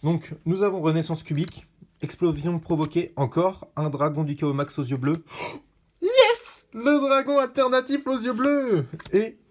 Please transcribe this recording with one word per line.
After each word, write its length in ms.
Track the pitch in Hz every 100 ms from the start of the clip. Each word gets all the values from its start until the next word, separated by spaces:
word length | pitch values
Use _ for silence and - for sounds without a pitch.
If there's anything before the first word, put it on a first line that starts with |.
Donc, 300 | 147 170 - 151 -
nous 160 | 185
avons 180 | 202 185
Renaissance 420 | 156 160 160 156
cubique, 440 | - 147 180 - - _ - _
explosion 580 | 143 - 175 147 151 170
provoquée, 540 | - 160 151 170 170 -
encore 520 | 135 - 180 190 - -
un 140 | 151
dragon 340 | 135 147 151
du 100 | 151
chaos 200 | 143 151
max 240 | 139 143 -
aux 60 |
yeux 120 | 131 135
bleus. 280 | 131 165 -
<gasps> 720 | - - - _ _ _ _
Yes! 680 | 359 508 453 466 - - -
Le 260 | 226 240 294 269
dragon 320 | 269 269 285
alternatif 680 | 262 269 262 254 254 277 277
aux 120 | 262
yeux 140 | 226
bleus! 540 | 226 269 285 262 190 127 160 -
Et 240 | 185 220 - _